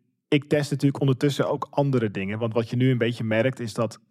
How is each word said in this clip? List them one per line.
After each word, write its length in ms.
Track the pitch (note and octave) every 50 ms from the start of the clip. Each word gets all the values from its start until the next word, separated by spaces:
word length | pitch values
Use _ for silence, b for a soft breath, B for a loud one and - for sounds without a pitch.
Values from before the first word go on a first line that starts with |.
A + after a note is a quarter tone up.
| _ _ _ _ _
ik 160 | - D3+ C#3+ -
test 280 | - D#3+ D3 C#3+ -
natuurlijk 300 | D3+ C3 C#3+ C#3 C3+ -
ondertussen 480 | D3 C3+ C3 - D3 C#3+ C#3 - A#2 F2+
ook 180 | D3 - - -
andere 420 | - C#3+ C#3+ C#3+ C3 A#2+ A2+ G#2
dingen, 280 | G2 G2+ F#2+ G2 G#2+ A2+
want 140 | A#2 A2 G#2+
wat 160 | A#2 A2+ -
je 60 | B2
nu 160 | B2 B2+ C3
een 60 | B2+
beetje 260 | A#2 A2+ A#2+ A#2 - A2+
merkt 360 | A2 A2 A2+ A2+ C3 A#2 -
is 140 | A#2+ G#2+ -
dat 260 | - A2+ G#2 - - _ _